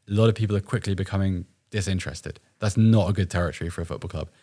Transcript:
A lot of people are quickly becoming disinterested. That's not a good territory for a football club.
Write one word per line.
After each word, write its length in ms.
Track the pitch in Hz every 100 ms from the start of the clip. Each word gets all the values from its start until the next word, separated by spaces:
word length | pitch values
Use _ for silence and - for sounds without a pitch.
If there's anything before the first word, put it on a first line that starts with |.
| -
A 40 |
lot 160 | 104 113
of 80 | 110
people 180 | 110 101
are 40 |
quickly 340 | - 117 -
becoming 500 | 95 95 98 95 90 87 _ _
disinterested. 680 | 110 98 92 - - - - _ -
That's 160 | 107 113
not 340 | 110 113 92
a 20 |
good 180 | 95 92
territory 380 | 87 85 - 85
for 100 | -
a 40 | 82
football 220 | 73 87
club. 180 | 80 78 _